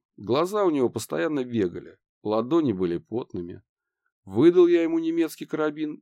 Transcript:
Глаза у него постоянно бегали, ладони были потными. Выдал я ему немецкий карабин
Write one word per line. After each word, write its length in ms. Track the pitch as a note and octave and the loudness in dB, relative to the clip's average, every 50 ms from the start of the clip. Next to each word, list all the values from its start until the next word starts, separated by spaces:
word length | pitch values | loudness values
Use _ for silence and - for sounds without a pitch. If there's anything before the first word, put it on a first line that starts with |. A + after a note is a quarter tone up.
| _ _ _ | _ _ _
Глаза 480 | - G#2+ F#2+ A#2 D3 E3+ F3+ G#3 G#3+ G3+ | -12 -6 -2 0 0 0 0 -2 0 0
у 60 | F3+ | 0
него 200 | D3+ C#3+ B2+ A2 | 2 2 0 0
постоянно 540 | - A2+ - - C#3+ D#3 E3+ D#3+ D#3 C#3+ B2+ | -2 -4 -8 -6 -6 -4 -4 -2 -2 -4 -4
бегали, 540 | B2 A#2+ A2+ F#2+ F2 F#2 F#2 - - - _ _ _ _ _ | -2 -2 -2 -2 -2 -4 -8 -16 -16 -20 _ _ _ _ _
ладони 520 | - G#2 G#2+ A2+ A#2 B2 D#3+ E3+ D#3+ C3 G2+ | -6 -2 -2 -2 0 2 2 2 2 2 0
были 240 | F#2 F#2 E2+ E2+ E2 | 0 -2 -2 -2 -4
потными. 640 | D#2+ - G#2+ A#2 C3 - - F#2+ F2 F2 G2 G2+ _ _ _ _ _ _ _ _ _ _ _ _ _ | -6 -8 -8 -8 -8 -8 -10 -12 -10 -12 -14 -18 _ _ _ _ _ _ _ _ _ _ _ _ _
Выдал 420 | G2 F#2+ A2 D3 E3+ F3 F3+ F3 E3+ | -6 0 4 6 6 8 8 6 6
я 160 | F3 E3+ E3 | 6 4 2
ему 160 | E3 E3 E3 | 2 0 -2
немецкий 460 | E3 E3 E3 E3+ E3 D3+ - - D3+ | -2 -2 0 0 -2 -2 -4 -10 -14
карабин 500 | - - D3+ D3+ D#3 D3 D3+ D#3 D3+ D3+ - | -8 -6 -4 -2 -4 -4 -4 -8 -8 -8 -10